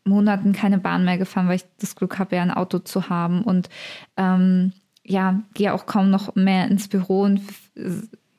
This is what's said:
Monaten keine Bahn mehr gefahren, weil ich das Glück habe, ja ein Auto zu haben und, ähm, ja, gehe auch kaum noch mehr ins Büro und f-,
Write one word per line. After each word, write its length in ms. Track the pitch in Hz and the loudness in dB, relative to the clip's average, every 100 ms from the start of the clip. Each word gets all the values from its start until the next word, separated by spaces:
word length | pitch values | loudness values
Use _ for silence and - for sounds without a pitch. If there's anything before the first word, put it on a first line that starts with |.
| - | 0
Monaten 420 | 202 208 202 202 | 2 2 2 0
keine 240 | 196 202 196 | 2 2 2
Bahn 260 | 180 175 180 | 0 0 0
mehr 120 | 180 | 0
gefahren, 300 | 185 - 180 | -2 -2 -2
weil 80 | 180 | -2
ich 80 | - _ | -6 _
das 160 | 202 - | -12 -6
Glück 240 | 190 - | -6 -4
habe, 160 | 190 180 | -4 -2
ja 60 | |
ein 100 | 175 | -2
Auto 280 | - 185 180 | -2 -2 -4
zu 300 | - 196 180 | -4 -6 -4
haben 340 | 175 170 180 | -2 0 0
und, 260 | - 185 175 - - - - - | 0 0 -2 -8 -18 -18 -12 -2
ähm, 560 | 185 185 185 185 185 185 _ _ - | 0 4 4 4 2 -2 _ _ -6
ja, 360 | 190 190 190 220 | -2 0 0 -2
gehe 200 | - 202 | -2 -2
auch 120 | 190 - | -2 -2
kaum 240 | 214 196 | 0 2
noch 260 | 190 196 - | 2 0 0
mehr 320 | 190 185 180 | 2 2 2
ins 200 | 196 - | 0 0
Büro 340 | 196 180 190 | -4 0 0
und 180 | 202 196 | 2 0
f-, 680 | - - _ - - 170 - - _ | -2 -16 _ -12 -8 -8 -10 -18 _